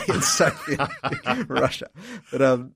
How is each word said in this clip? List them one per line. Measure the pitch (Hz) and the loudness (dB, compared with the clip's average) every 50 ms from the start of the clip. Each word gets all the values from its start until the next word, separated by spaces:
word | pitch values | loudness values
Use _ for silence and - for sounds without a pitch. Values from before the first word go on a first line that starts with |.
| - - | 2 2
in | 185 - - | 0 0 2
Soviet | - - - 180 143 - - - - 143 - 139 139 - - - 127 - - | 0 2 4 4 2 2 -2 -4 -4 -2 -2 -2 -2 -4 -6 -6 -4 -6 -4
<laughs> | - 127 247 254 214 - | -2 -2 -2 -2 -2 -2
Russia? | 131 120 117 135 - - - - _ 156 202 240 247 202 - - | 0 2 2 2 0 -2 -8 -12 _ -18 -16 -14 -14 -14 -12 -8
But, | - 131 | 0 4
um, | 135 135 127 123 123 131 - | 4 4 4 2 0 -6 -14